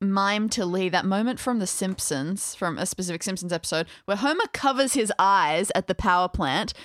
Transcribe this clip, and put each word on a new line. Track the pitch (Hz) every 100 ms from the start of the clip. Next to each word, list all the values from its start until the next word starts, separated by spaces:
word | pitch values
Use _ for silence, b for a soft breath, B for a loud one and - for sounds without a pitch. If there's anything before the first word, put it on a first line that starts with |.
mime | 196 196 196 208 220
to | - 180
Lee | 185 185
that | 180 190
moment | 196 233 -
from | 254 233
The | 185
Simpsons, | - 190 185 - 143 151 196 - -
from | 175 156
a | 185
specific | - 180 165
Simpsons | 208 190 180
episode, | 170 - 160 165 B -
where | 202
Homer | 277 349 440
covers | - 277 262 269
his | 269 214 -
eyes | 190 196 151 160 208 190
at | -
the | 180
power | 202 180 180
plant | - 143 151 220 B